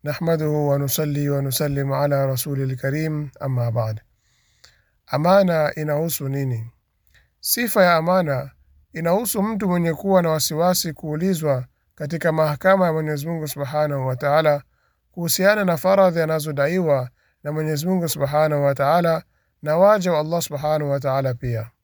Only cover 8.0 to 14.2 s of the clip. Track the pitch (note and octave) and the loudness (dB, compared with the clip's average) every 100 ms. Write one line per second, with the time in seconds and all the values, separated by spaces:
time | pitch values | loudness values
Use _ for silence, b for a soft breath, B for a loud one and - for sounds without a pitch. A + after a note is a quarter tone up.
8 | E3 F#3 E3 C3 C3+ _ _ _ _ D#3+ | 2 2 2 -2 -6 _ _ _ _ -6
9 | E3 F#3 A#3 A3 G3+ A3 G3+ F3 E3+ D#3+ | 0 0 0 -2 -2 -2 0 0 0 -2
10 | G3 F#3+ E3+ D#3+ - D#3 F3 F3+ E3+ D3 | 2 2 2 0 -2 0 0 0 -4 -8
11 | D#3+ D3+ F#3 F3 D#3 B2+ B2+ _ _ _ | -8 -4 -2 -2 0 -2 -4 _ _ _
12 | D3 D#3+ E3+ D#3 D#3 D3 F#3+ F#3+ F3+ D#3 | -8 -4 -2 0 0 2 2 4 4 0
13 | D#3 D3+ D3+ E3 D3+ C#3+ C3+ D3+ D3+ C#3 | -2 -4 -4 -6 -8 -8 -4 -2 -2 -2
14 | C3 B2+ | -4 -2